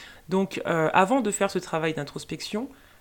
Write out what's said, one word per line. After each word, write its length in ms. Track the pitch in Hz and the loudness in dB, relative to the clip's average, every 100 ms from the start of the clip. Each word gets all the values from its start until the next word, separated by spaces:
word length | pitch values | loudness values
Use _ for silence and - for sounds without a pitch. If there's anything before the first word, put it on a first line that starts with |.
| - - - | -16 -20 -2
Donc, 320 | 190 190 - - | 0 0 -2 -2
euh, 220 | 165 160 | 2 4
avant 260 | - 190 269 | 4 4 4
de 100 | 208 | 2
faire 200 | 196 196 | 0 0
ce 80 | 185 | 0
travail 340 | - 160 160 | -2 -2 0
d'introspection, 800 | 156 143 156 - 160 - 208 262 - - - | -2 -6 -10 -10 -10 -6 -6 -6 -10 -20 -20